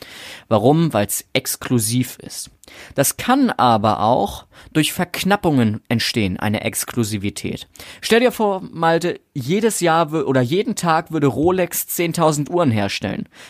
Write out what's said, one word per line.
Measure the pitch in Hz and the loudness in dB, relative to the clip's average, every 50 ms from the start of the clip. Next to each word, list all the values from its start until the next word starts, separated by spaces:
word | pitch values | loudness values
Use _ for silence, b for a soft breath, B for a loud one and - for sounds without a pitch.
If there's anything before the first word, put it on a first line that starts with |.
| B B B B B B B B B | B B B B B B B B B
Warum? | B 113 104 104 131 151 165 170 151 | B 2 4 4 4 4 4 4 2
Weil's | 117 104 104 - - - - _ | 2 0 0 0 -4 -8 -6 _
exklusiv | - 131 - - - - - - 127 120 104 107 120 127 123 - - - | -4 -4 -4 -4 -8 -6 -4 0 0 0 0 0 0 0 -2 -2 -6 -16
ist. | - - - - - - _ _ _ B B B B B B | -18 -16 -14 -14 -14 -16 _ _ _ B B B B B B
Das | B 135 - - | B 0 0 -2
kann | - - - 254 285 262 208 | -2 0 2 2 4 4 2
aber | - - 123 123 113 104 104 110 104 - | 2 4 4 4 4 4 2 2 0 2
auch | 104 110 131 - 196 - - - - _ B B B B | 2 2 2 2 0 -2 -6 -10 -18 _ B B B B
durch | B 156 151 - | B 0 0 0
Verknappungen | - - 180 - - - - 190 202 - - 170 147 131 117 107 107 110 _ - | 0 -4 -6 -4 -4 -2 0 0 2 2 2 2 2 4 2 2 0 -2 _ -2
entstehen, | 120 113 - - - 120 101 92 92 - | -2 -2 0 -2 0 0 0 0 -2 -2
eine | - 107 104 104 | -2 -2 -2 -2
Exklusivität. | - 107 101 - - - - 123 117 104 110 101 98 101 - - - 92 - - - _ B B B B B B | -4 -4 -6 -6 -6 -4 -2 -2 -2 -2 -2 -4 -4 -6 -6 -6 -8 -8 -8 -10 -12 _ B B B B B B
Stell | B - 220 233 | B 2 2 4
dir | 254 233 | 4 2
vor, | - - 220 202 190 190 - - | 0 0 -2 -2 -2 -4 -8 -10
Malte, | - 160 170 165 165 165 170 175 - - _ _ - | -6 0 2 2 2 2 0 -2 -4 -6 _ _ -10
jedes | 139 117 135 185 220 220 226 - - | -8 -2 0 0 2 2 0 0 2
Jahr | 170 165 160 165 170 147 | 2 2 4 2 2 0
wü-, | 156 160 - | 0 -4 -2
oder | - 131 131 | 0 2 2
jeden | 123 117 160 196 220 247 202 | 2 2 0 0 -2 -2 -4
Tag | - 175 165 160 165 165 - | -2 0 0 0 0 0 -2
würde | 156 156 143 135 | -2 0 0 0
Rolex | 107 127 156 180 185 185 175 170 - - - | 2 2 0 2 2 0 -2 -2 -4 -8 -8
zehntausend | - - - 175 170 160 170 165 156 151 147 143 - | -6 -4 -2 -2 -2 0 2 2 2 2 0 -2 -2
Uhren | 175 170 165 135 | 0 0 2 2
herstellen. | 107 104 101 98 - - - 101 - - - - B B B | 2 0 0 -2 -4 -4 -6 -6 -6 -6 -8 -12 B B B